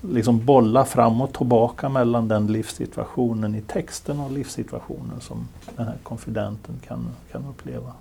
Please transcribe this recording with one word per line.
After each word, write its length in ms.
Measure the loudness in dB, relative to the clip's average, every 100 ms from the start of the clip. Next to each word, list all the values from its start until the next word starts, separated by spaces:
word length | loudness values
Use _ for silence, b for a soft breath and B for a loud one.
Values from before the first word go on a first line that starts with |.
| 0
liksom 340 | 0 4 4
bolla 400 | 8 8 8 6
fram 360 | 4 4 4 4
och 120 | 0
tillbaka 560 | 0 4 6 4 0 -2
mellan 400 | 2 2 2 2
den 180 | 2 2
livssituationen 1080 | 0 -2 -6 -8 -6 -6 0 0 0 -2
i 60 | -4
texten 600 | -4 -6 -6 -10 -6 -6
och 100 | -4
livssituationen 880 | -6 -6 -8 -8 -8 -10 -10 -10 -12
som 280 | -10 -10 -10 -12 -18 -8
den 100 | -8
här 100 | -8
konfidenten 720 | -10 -12 -8 -4 -4 -6 -10 -14 -10
kan, 200 | -8 -8 -10 -14
kan 120 | -12 -12
uppleva. 420 | -12 -12 -10 -12 -16